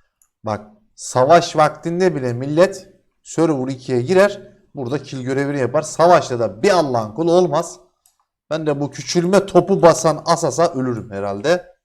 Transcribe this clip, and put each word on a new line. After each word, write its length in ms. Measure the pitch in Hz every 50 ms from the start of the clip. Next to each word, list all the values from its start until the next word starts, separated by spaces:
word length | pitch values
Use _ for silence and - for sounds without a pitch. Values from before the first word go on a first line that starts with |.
| _ _ _ _ _ _ _ _ -
bak, 240 | 107 107 104 - - _ _ _ _ _
savaş 600 | - - - - 127 127 143 165 170 170 - -
vaktinde 600 | 156 151 147 151 - - 165 170 175 190 185 156
bile 180 | 147 127 123 117
millet 560 | 120 131 139 151 156 180 202 190 - - - _ _ _ _ _ _ _
server 440 | - - - 165 170 156 131 127 131
ikiye 340 | 135 123 - - 127 123
girer, 400 | 120 139 185 185 196 208 202 - - - - _ _ _ _
burada 280 | 143 131 120 135 147 139
kill 180 | - - 131
görevini 380 | 123 127 135 135 143 139 143 143
yapar. 220 | 127 120 131 151
Savaşta 580 | 151 - - - 160 175 180 156 123 - 131 117
da 240 | 117 107 95 110 -
bir 60 | 202
Allah'ın 440 | 185 175 160 139 123 117 110 107 107
kulu 180 | 127 165 170
olmaz. 480 | 165 180 185 170 143 156 175 - - - _ _ _ _ _ _ _ _ _ _ _ _ _ _
Ben 180 | 151 160 160 151
de 120 | 147 139
bu 120 | 143 139
küçülme 540 | - - - - - 180 170 175 196 196 190
topu 360 | - - 180 170 175 196 170
basan 400 | - 165 156 - - 160 156 147 -
Asas'a 480 | 160 170 170 170 147 117 139 165 165 -
ölürüm 380 | 131 127 127 120 110 95 -
herhalde. 640 | 98 98 101 101 98 101 104 147 175 180 - - _ _ _